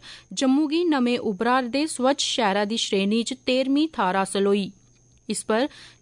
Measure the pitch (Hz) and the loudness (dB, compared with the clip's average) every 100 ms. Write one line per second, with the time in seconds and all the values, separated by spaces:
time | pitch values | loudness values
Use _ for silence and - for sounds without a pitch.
0 | - - - 190 262 269 302 320 349 285 | -6 -20 -12 -2 2 4 2 2 2 2
1 | 240 247 220 190 233 262 247 269 311 - | 2 0 -2 -2 0 0 0 -2 -2 0
2 | 254 294 - - 214 202 208 226 - 196 | 0 0 -2 0 0 0 0 -2 -2 0
3 | 196 226 226 262 - 254 262 277 311 247 | 0 0 -2 -6 0 0 2 0 0 0
4 | 185 190 190 196 196 202 190 - _ _ | 0 0 -2 0 2 0 -2 -10 _ _
5 | _ _ - 208 - 220 294 - - - | _ _ -8 -8 -2 0 0 -6 -20 -16